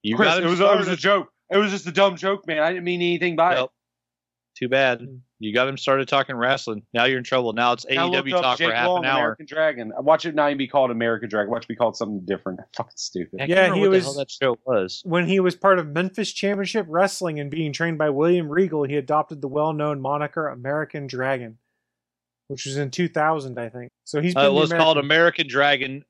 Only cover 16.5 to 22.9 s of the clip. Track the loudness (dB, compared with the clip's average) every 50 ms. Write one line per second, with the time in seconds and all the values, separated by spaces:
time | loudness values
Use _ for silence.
16.5 | -2 -2 -4 -4 -4 -4 -4 -2 0 0 0 0 0 -4 -6 -4 -4 -6 -6 -6
17.5 | -4 -4 -4 -4 -4 -4 -4 -4 -2 0 0 0 2 2 2 4 2 2 0 0
18.5 | 0 0 0 0 0 -2 -2 -2 -2 -4 -2 0 0 0 0 _ -8 -10 -8 -4
19.5 | -2 0 0 0 0 -2 -2 -2 -4 -4 -2 -4 -2 -2 -4 -4 -4 -6 -6 -6
20.5 | -8 -8 -6 -4 -4 -4 -4 -6 -8 -12 -10 -8 -6 -4 -2 -2 -2 -4 -6 -12
21.5 | -16 _ _ _ _ _ _ _ _ _ _ _ _ _ _ _ _ _ _ _
22.5 | -12 -10 -10 -8 -4 -4 -4 -4